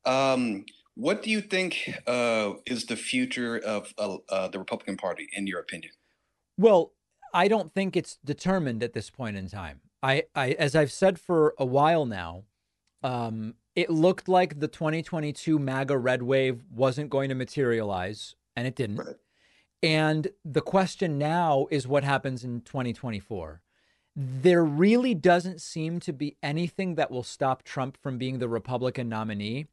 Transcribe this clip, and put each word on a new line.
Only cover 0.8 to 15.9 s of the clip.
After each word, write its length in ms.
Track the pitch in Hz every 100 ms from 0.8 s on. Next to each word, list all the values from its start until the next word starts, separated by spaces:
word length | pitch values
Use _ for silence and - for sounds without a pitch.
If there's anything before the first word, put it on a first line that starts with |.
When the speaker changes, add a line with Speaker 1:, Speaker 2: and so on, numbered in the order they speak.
| _ -
Speaker 1:
what 260 | 135 208
do 80 | 220
you 120 | 214
think, 520 | 202 190 185 - - - -
uh, 460 | 123 120 113 104 - -
is 200 | 120 -
the 100 | 110
future 640 | - 127 127 127 120 117
of, 360 | 107 104 - -
uh, 200 | 104 92 -
uh, 180 | 95 92
the 100 | 95
Republican 380 | 92 110 - 95
Party, 320 | 95 87 78
in 120 | 98 98
your 140 | 90
opinion? 320 | - 85 - _ _ _ _ _ _ -
Speaker 2:
Well, 360 | 220 190 160 _ _ _ -
I 140 | 180 196
don't 220 | 220 156
think 220 | 190 190 180
it's 220 | - -
determined 580 | 143 147 180 190 143 113
at 120 | 120
this 160 | 117 -
point 260 | - 117 98
in 140 | 92
time. 320 | 101 82 71 _ _
I, 220 | 135 143 -
I, 180 | 151 131
as 220 | - 147 160
I've 180 | 143
said 260 | - 190 180
for 340 | - 165 151 -
a 60 | 131
while 400 | 135 151 170 131
now, 400 | 98 85 87 98 _ _ _ _ _
um, 520 | 131 123 117 110 110 - _ -
it 160 | 175
looked 360 | 160 175 185 -
like 320 | 180 180 147
the 80 | 151
twenty 360 | - 156 160
twenty-two 560 | 156 165 147 143 - 156
maga 400 | 135 135 135